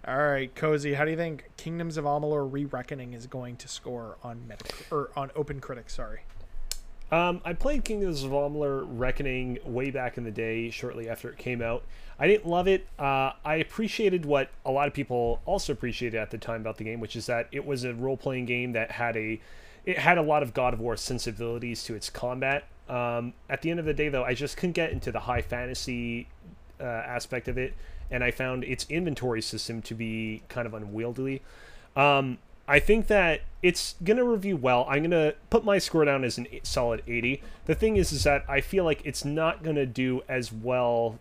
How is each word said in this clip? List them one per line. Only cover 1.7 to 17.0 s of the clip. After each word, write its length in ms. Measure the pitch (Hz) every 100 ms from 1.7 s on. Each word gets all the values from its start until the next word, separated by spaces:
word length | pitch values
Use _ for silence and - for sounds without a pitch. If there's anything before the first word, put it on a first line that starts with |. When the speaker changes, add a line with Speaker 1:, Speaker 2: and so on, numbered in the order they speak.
| 170 170 160
Speaker 1:
of 80 | 143
Amalur: 460 | 147 151 147 139
Re-Reckoning 600 | 139 143 127 127 143 123
is 120 | 120 127
going 300 | 127 123 120
to 100 | -
score 500 | - - 120 113 -
on 200 | 120 117 120
Metac-, 420 | 104 - - -
or 200 | 151 131 147
on 160 | 139 151
Open 240 | 143 143
Critic, 300 | - 123 -
sorry? 320 | - 110 117 - - - - - - - - -
Speaker 2:
Um, 300 | 160 175 180 165
I 80 |
played 300 | - - - -
Kingdoms 380 | 214 190 147
of 60 | 135
Amalur: 540 | 139 143 151 143 135 -
Reckoning 680 | 120 127 120 131 127 127 123 127
way 240 | 120 139
back 280 | 131 123 -
in 40 |
the 60 | 117
day, 400 | 104 113 113 117
shortly 400 | 110 123 117 113
after 200 | 113 123
it 80 | -
came 200 | 123 120
out. 240 | 117 120 - - - -
I 80 | 151
didn't 180 | 208 170
love 200 | 170 185
it. 180 | 190 - -
Uh, 320 | 139 135 135 -
I 120 | 151 160
appreciated 680 | 156 - 220 - 208 180 147
what 240 | 143 135 -
a 80 | -
lot 160 | 135 143
of 60 |
people 480 | 143 139 123 117 120 -
also 280 | 190 -
appreciated 460 | 127 123 110 120 110
at 100 | 107
the 80 | 110
time 240 | - 113
about 160 | 110 104
the 60 |
game, 160 | 110
which 160 | 117